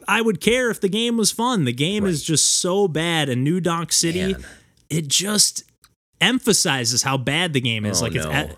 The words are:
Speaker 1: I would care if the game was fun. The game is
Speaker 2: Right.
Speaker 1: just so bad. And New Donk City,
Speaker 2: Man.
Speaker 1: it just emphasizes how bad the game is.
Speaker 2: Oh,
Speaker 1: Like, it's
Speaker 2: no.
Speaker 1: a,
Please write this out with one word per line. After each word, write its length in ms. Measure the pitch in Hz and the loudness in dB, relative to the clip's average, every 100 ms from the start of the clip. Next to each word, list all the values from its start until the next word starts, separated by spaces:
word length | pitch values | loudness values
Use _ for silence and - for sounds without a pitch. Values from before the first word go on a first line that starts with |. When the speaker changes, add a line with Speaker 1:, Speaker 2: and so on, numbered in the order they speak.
| - | -2
Speaker 1:
I 140 | 214 | 2
would 220 | 226 170 | 2 2
care 260 | 208 247 240 | 2 2 0
if 120 | - | 0
the 80 | 196 | -2
game 260 | 208 240 226 | 0 0 2
was 140 | 202 | 0
fun. 320 | - 240 226 | 0 0 2
The 80 | 127 | 0
game 320 | 120 156 208 | 0 -2 0
is 140 | 196 151 | 0 -2
Speaker 2:
Right. 60 | - | 0
Speaker 1:
just 340 | 151 - - | 0 2 0
so 260 | 180 190 196 | 0 0 0
bad. 440 | 151 170 165 139 | 0 0 0 0
And 120 | 123 | 0
New 160 | 143 180 | 0 0
Donk 320 | 170 170 160 | 0 -2 -2
City, 440 | - 165 180 190 | 0 0 0 -2
Speaker 2:
Man. 100 | 185 - - _ _ - | -4 -8 -20 _ _ -6
Speaker 1:
it 180 | 160 147 | -4 0
just 560 | - 196 208 - - - _ _ _ _ - | -2 0 2 2 0 -16 _ _ _ _ 0
emphasizes 840 | 185 254 - 185 180 135 117 120 | 2 2 2 2 2 0 0 0
how 140 | 135 135 | 0 0
bad 360 | 123 147 180 | 0 0 0
the 80 | 131 | 0
game 240 | 120 110 104 | 0 -2 -2
is. 140 | 90 | -2
Speaker 2:
Oh, 40 | |
Speaker 1:
Like, 100 | 117 - | -2 -2
it's 80 | 78 | -2
Speaker 2:
no. 40 | |
Speaker 1:
a, 180 | 143 156 | -2 -4